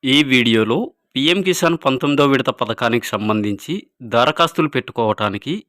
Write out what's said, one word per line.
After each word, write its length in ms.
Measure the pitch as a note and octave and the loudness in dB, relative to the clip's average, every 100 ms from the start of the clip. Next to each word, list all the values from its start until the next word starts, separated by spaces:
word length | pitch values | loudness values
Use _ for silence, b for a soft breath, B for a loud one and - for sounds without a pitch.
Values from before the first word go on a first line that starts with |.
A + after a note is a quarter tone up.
ఈ 120 | C3 C#3 | 2 4
వీడియోలో 540 | D3 C3 A#2 A2+ A2 C3 A#3+ _ _ | 6 4 4 2 2 0 -4 _ _
పీఎం 280 | C3 C#3+ F3+ | -4 0 0
కిసాన్ 340 | F#3 E3+ E3+ E3 | 0 0 0 0
పంతొమ్మిదో 460 | - C3 C#3+ C#3+ C#3+ | -2 -2 -2 2 2
విడత 240 | C3+ C3 | 2 0
పథకానికి 560 | B2 A2 A2+ A#2+ A#2 - | -4 -4 -2 0 0 -2
సంబంధించి 680 | G#2 G#2 G#2+ G#2 G2+ - F3+ - _ A#2+ | -6 -2 -2 -2 -6 -8 -10 -10 _ -2
దరఖాస్తులు 600 | A#2 B2+ D#3 E3+ - D#3 | 0 2 2 -2 0 -2
పెట్టుకోవటానికి 840 | C3+ - - A2+ G#2 G#2+ G2+ - G3 | -4 -6 -4 -2 0 -4 -4 -8 -10